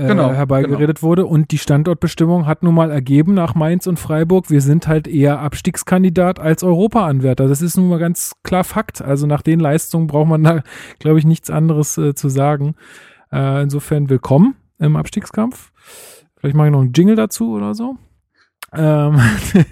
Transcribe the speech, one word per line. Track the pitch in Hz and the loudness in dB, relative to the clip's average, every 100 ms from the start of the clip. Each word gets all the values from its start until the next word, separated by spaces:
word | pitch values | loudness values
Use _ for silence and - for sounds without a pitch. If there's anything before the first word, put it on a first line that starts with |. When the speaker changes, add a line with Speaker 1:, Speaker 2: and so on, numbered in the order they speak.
Speaker 1:
äh, | - | 0
Speaker 2:
Genau, | 185 131 | 2 0
Speaker 1:
herbeigeredet | 135 139 135 135 143 151 151 | 0 0 0 0 0 0 0
Speaker 2:
genau. | 160 | 0
Speaker 1:
wurde. | 175 185 | 0 2
Und | 156 151 | 0 0
die | 151 | -2
Standortbestimmung | - 143 156 165 165 - 165 175 151 | 0 0 0 -2 -4 0 0 0 0
hat | 156 | -2
nun | 175 165 | 2 2
mal | 160 | 2
ergeben | 147 131 139 165 | -2 0 2 4
nach | 196 170 165 | 2 0 -2
Mainz | 156 175 190 | 0 -2 -2
und | 170 | -6
Freiburg, | - 156 165 185 - | -4 -2 2 0 2
wir | 147 | 0
sind | 139 160 156 | 4 2 2
halt | 156 151 | -2 -2
eher | 147 143 147 | 0 2 0
Abstiegskandidat | 147 - 185 - - 185 185 170 180 185 | -4 -4 -6 -6 -2 2 2 2 0 0
als | 160 160 | -2 0
Europaanwärter. | 185 170 214 233 175 135 131 123 135 | 0 2 2 0 0 0 0 0 0
Das | 139 | 0
ist | 170 185 | -2 0
nun | 180 | 0
mal | 165 | 0
ganz | 170 175 - - | -2 -4 -8 -12
klar | - 185 | -6 -4
Fakt. | 185 214 - - | -2 -6 -8 -10
Also | 135 139 147 | -4 -2 0
nach | 147 | 0
den | 160 170 | 0 0
Leistungen | 151 156 - 165 160 | 2 0 -2 -4 -2
braucht | 147 156 | 0 2
man | 156 | 4
da, | 156 165 - - - - | 2 2 -4 -16 -20 -6
glaub | 156 156 | 0 2
ich, | 151 | 4
nichts | 165 - | 0 -2
anderes, | 151 160 151 147 - | -2 0 0 -2 -2
äh, | 151 | -4
zu | 139 139 | -2 -4
sagen. | 135 143 147 143 156 - - - _ _ | -2 0 0 -4 -6 -14 -20 -20 _ _
Äh, | 139 135 139 | -4 -2 -2
insofern | 143 143 - 151 139 | -2 -4 -4 -2 0
willkommen | 131 - 135 233 - _ - | -2 2 4 4 0 _ -4
im | 151 151 | -2 0
Abstiegskampf. | 151 208 - - 233 - - _ _ - - - _ _ | -2 -8 -8 -6 -6 -6 -20 _ _ -20 -20 -20 _ _
Vielleicht | 139 147 | -2 2
mache | 151 | 2
ich | |
noch | 143 | 4
einen | 127 | 2
Jingle | 127 190 220 | 4 4 4
dazu | 220 - 226 | 0 -4 -6
oder | 214 202 | -4 -6
so. | 214 247 254 _ _ _ _ _ _ - | -6 -10 -12 _ _ _ _ _ _ -16
Ähm, | 151 156 151 147 151 117 104 - - 131 | -2 0 2 2 4 2 0 0 2 2